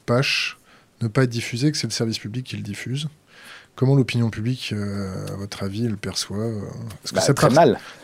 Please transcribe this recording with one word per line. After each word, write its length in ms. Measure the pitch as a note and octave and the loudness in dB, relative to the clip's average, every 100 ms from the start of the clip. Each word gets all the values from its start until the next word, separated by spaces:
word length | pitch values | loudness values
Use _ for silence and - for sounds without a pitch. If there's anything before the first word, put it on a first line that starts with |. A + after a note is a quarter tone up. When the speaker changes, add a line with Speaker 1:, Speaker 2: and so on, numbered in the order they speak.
| - | 2
Speaker 1:
Pache 540 | A#2+ C#3+ - - - _ - _ - | 2 2 0 -2 -8 _ -20 _ -6
ne 60 | A#2 | 0
pas 160 | C3+ | 2
être 80 | C3 | 2
diffusé, 400 | A#2 - A#2 D3 | 0 -4 0 0
que 60 | C#3+ | 0
c'est 80 | A#2 | -2
le 40 | |
service 280 | - A2+ A2+ | -2 -2 -2
public 260 | A2 A#2+ B2+ | -6 -8 -8
qui 120 | A2 | -8
le 40 | |
diffuse, 460 | G#2 G2+ A2+ C3+ D#3 - _ - - - - - | -8 -8 -6 -4 -6 -10 _ -20 -20 -20 -20 0
comment 200 | C3 C#3 | 4 6
l'opinion 340 | A#2+ A#2+ A#2 | 4 2 0
publique, 420 | G#2+ A2+ B2+ - | 0 -4 -4 -4
euh, 540 | G#2 G2+ G2+ F#2+ F#2+ G2 | -6 -4 -6 -6 -6 -8
à 60 | G2 | -8
votre 280 | G2+ - | -8 -6
avis, 240 | G2 G2+ A#2+ | -6 -2 -2
le 80 | G2+ | -2
perçoit, 420 | F#2+ - - G2+ | -4 -4 -4 -4
euh, 220 | A2+ G#2+ - A#2 A#2 - | -4 -4 -8 -10 -12 -12
est-ce 80 | - | -4
que 40 | - | 0
Speaker 2:
Bah, 60 | |
Speaker 1:
ça 120 | D#3+ | 2
Speaker 2:
très 140 | C3+ D3+ | 4 6
Speaker 1:
part-, 80 | C#3+ | 8
Speaker 2:
mal. 240 | D#3 - - - | 8 6 -2 -18